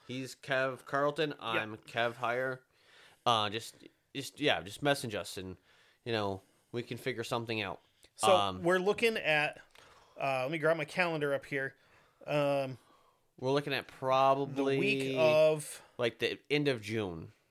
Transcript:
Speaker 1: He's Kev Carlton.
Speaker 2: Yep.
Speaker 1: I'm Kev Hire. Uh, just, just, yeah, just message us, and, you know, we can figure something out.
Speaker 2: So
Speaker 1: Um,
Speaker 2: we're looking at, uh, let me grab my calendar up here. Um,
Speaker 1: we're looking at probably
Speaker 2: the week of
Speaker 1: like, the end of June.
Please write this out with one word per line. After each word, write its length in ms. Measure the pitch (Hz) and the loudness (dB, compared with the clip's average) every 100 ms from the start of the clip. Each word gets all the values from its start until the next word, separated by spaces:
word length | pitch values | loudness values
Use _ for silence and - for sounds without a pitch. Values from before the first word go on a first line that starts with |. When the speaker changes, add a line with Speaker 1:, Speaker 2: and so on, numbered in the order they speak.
| - | -10
Speaker 1:
He's 280 | 127 131 - | -8 -8 -10
Kev 480 | - 131 131 123 - | -4 0 0 -4 -4
Carlton. 440 | 139 147 147 151 | 0 0 0 -2
Speaker 2:
Yep. 80 | - | -4
Speaker 1:
I'm 360 | 113 113 107 110 | -4 -2 -4 -8
Kev 380 | - 117 117 117 | -6 0 0 0
Hire. 460 | 117 123 131 127 _ _ _ - - _ 120 | -2 0 -2 -6 _ _ _ -20 -20 _ 2
Uh, 240 | 113 104 | 2 2
just, 240 | 110 - - - _ _ | -4 -10 -16 -20 _ _
just, 260 | 139 131 - | -10 -10 -2
yeah, 200 | 143 90 | 2 2
just 200 | 87 - | -2 -2
message 320 | 143 143 123 | 0 0 0
us, 220 | 101 87 - | -6 -8 -8
and, 180 | 92 90 _ _ _ _ | -10 -12 _ _ _ _
you 80 | 120 | -4
know, 300 | 110 101 95 - _ _ | -2 -2 -4 -10 _ _
we 100 | 120 | -8
can 140 | 117 117 | -8 -8
figure 260 | 135 113 | -6 -6
something 360 | 113 123 117 110 | -4 -4 -4 -4
out. 180 | 95 78 _ _ - - | -4 -8 _ _ -20 -2
Speaker 2:
So 180 | 110 | 4
Speaker 1:
Um, 280 | 110 202 92 | 4 4 0
Speaker 2:
we're 160 | 175 185 | 0 2
looking 380 | 185 208 233 220 | 2 0 0 0
at, 440 | 156 151 147 - - - - - - - | 0 2 0 -4 -16 -20 -20 -20 -20 -6
uh, 200 | 139 131 | -2 -2
let 80 | 131 | -2
me 80 | 165 | 0
grab 180 | 156 165 | 2 2
my 80 | |
calendar 480 | 147 185 175 160 147 | -2 -2 -2 0 -2
up 100 | 139 - | -2 -4
here. 280 | 143 135 - _ _ _ _ - | -6 -6 -8 _ _ _ _ -4
Um, 520 | 147 143 139 135 127 _ _ _ _ _ - | 0 2 0 -2 -8 _ _ _ _ _ -6
Speaker 1:
we're 140 | 127 | 0
looking 200 | 143 143 | 0 0
at 120 | 131 - | -4 -6
probably 880 | - 131 131 135 135 139 135 135 135 | -6 2 4 6 4 2 0 2 2
Speaker 2:
the 40 | |
week 360 | 135 135 135 135 | 2 2 0 4
of 640 | 156 156 156 156 - - - - | 6 6 6 4 -4 -14 -14 -2
Speaker 1:
like, 200 | 120 - | -2 0
the 180 | 113 90 - | -2 -2 -2
end 180 | 147 143 | 0 2
of 120 | 120 | 0
June. 520 | 104 110 98 82 104 - _ | -2 -4 -4 -6 -12 -18 _